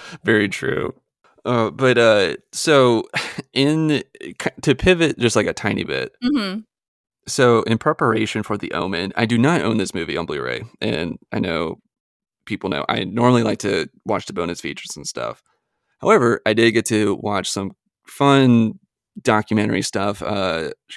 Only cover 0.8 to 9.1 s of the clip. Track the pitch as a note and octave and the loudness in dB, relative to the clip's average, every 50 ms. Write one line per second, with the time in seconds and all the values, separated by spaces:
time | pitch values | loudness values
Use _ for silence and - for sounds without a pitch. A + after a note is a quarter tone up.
0.8 | - - - _ _ _ _ _ _ _ _ _ - - B2 A#2 A2 G2+ - A2+ | -4 -6 -8 _ _ _ _ _ _ _ _ _ -4 -2 0 0 0 -2 -2 0
1.8 | C3 B2+ A#2+ A#2 A#2 A2+ G#2+ G#2 F#2+ D#2+ - - _ _ - - - D#3+ D3+ C#3 | 2 2 4 6 6 6 6 4 4 2 -2 -6 _ _ -10 -4 0 4 4 6
2.8 | B2+ B2 A#2 A2 - - - - - - - - - _ - C3 C#3 D3 D#3 D#3+ | 6 6 4 2 0 -4 -8 -8 -8 -8 -10 -12 -14 _ 0 0 2 2 2 2
3.8 | D#3+ D#3 D3 A#2 - - - - - F2 - - - - - - - D3+ C3+ - | 0 0 0 -2 -4 -8 -14 -18 -16 -14 -12 -8 -8 -8 -8 -2 0 0 0 4
4.8 | - F#3 F3+ E3 E3 C#3+ - - A#2+ A2+ - A2 - E2+ - - - G2+ - - | 4 2 4 4 2 0 0 0 0 2 2 2 2 0 -2 -2 -2 -2 -2 -2
5.8 | D#2 - C#2 C2 B1+ - - _ B3 B3+ D4 B3 G3+ C#4+ G3 A3 G#3+ _ _ _ | -4 -4 -4 -4 -6 -6 -8 _ -2 0 0 0 -2 -4 -6 -10 -12 _ _ _
6.8 | _ _ _ _ _ _ _ _ _ - - - C3 A#2+ A#2 A2 - A2 A2+ A2 | _ _ _ _ _ _ _ _ _ -6 0 2 4 4 4 4 2 0 -2 0
7.8 | - D3+ D3+ - D3+ A#2+ A2 A2+ A2 G#2 - A2 G#2 - G#2 G#2 - - - E2+ | 0 -2 0 0 0 0 0 0 -2 -2 -4 -4 -4 -4 -6 -6 -6 -6 -4 -4
8.8 | F#2+ F#2+ F#2+ E2+ F#2+ G2 | -4 -4 -4 -4 -6 -4